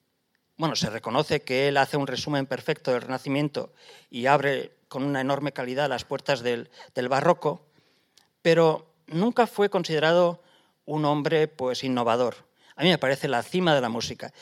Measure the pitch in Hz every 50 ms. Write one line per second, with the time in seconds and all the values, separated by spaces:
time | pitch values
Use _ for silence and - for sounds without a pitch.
0 | _ _ _ _ _ _ _ _ _ _ _ - 160 156 117 - - 113 104 113
1 | - 113 113 143 147 - 160 143 - - 127 131 139 143 143 139 135 - - 143
2 | 139 127 127 120 - 160 147 139 135 131 131 117 - - 156 - - 139 127 120
3 | 117 120 135 - - 143 135 143 151 143 - 123 - - _ _ - - - -
4 | - _ - 120 120 135 143 143 139 143 135 127 - - _ _ _ - - 131
5 | 135 143 143 135 131 135 139 139 147 143 - - 127 123 127 135 147 139 127 117
6 | - - 143 131 - - 139 120 117 123 120 117 120 - _ - - - - 127
7 | 123 123 135 135 143 170 170 - - 151 165 - _ _ _ _ _ _ _ _
8 | _ _ _ _ _ _ _ _ - 170 165 165 165 160 156 - - _ _ _
9 | _ - 156 165 202 240 240 - 226 - - - 202 196 - 185 165 - 160 147
10 | 151 160 170 180 175 170 170 - _ _ _ _ _ _ _ _ - - 147 156
11 | 151 147 147 151 139 151 165 151 156 151 - - 131 127 123 - - 131 127 123
12 | 117 113 113 123 127 113 - - - _ _ _ _ - - - 147 185 170 143
13 | 131 131 139 - - 143 127 120 113 - - 185 185 170 151 139 123 113 113 120
14 | - - 120 - - - - -